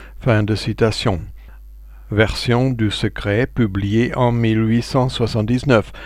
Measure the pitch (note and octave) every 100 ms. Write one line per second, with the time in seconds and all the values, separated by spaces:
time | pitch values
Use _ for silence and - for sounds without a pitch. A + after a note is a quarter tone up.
0 | - - - G#2+ G#2+ G#2 - G#2+ A2+ -
1 | - F2+ - - - - - - - -
2 | - G#2 A2 - - A#2+ C3 A#2+ G#2+ -
3 | G#2+ - G#2 G2+ C3+ - A2+ G2 G2+ A2
4 | B2 - B2 A#2 A2+ A2 A2 A2+ A#2+ C3+
5 | B2+ - A2+ A#2 G#2+ B2 C#3 A#2 - -